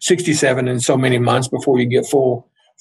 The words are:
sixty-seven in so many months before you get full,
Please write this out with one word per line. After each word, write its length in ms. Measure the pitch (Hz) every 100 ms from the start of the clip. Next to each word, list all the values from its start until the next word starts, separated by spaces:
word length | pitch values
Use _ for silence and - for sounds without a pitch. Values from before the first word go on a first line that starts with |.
sixty-seven 680 | - 180 165 156 139 127 127
in 140 | 123
so 160 | 123 135
many 240 | 131 123
months 260 | 120 123 123
before 320 | 131 143 127
you 80 | 123
get 180 | 123
full, 460 | 120 143 131 123 - _ _ -